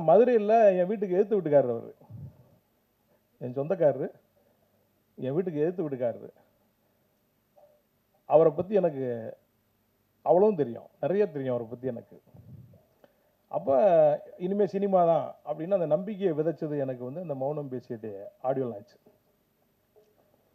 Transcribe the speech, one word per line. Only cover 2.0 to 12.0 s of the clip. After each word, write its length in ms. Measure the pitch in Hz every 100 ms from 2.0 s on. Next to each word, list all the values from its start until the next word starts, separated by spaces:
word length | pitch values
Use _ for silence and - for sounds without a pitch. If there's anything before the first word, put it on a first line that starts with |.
| - - - - _ _ _ _ _ _ _ _ _ -
என் 120 | 127
சொந்தக்காரரு, 560 | 127 147 185 156 127 165 - _ _ _ _ _ _ _ _ _ -
என் 160 | 131
வீட்டுக்கு 260 | 147 185 147
எதிர்த்து 300 | 156 180 156
வீட்டுக்காரரு. 400 | 131 123 104 - _ _ _ _ _ _ _ _ _ _ _ _ _ _ _ _ _ _ _ -
அவரை 220 | 151 160
பத்தி 220 | 147 180 208
எனக்கு 300 | 175 139 127 117 113 - _ _ _ _ _ _ _ _
அவ்வளவும் 340 | 135 170 214 185
தெரியும், 340 | 123 113 - _
நிறைய 240 | 143 196 202
தெரியும் 280 | 147 131 120
அவரை 120 | 110
பத்தி 180 | 120 131
எனக்கு. 340 | 117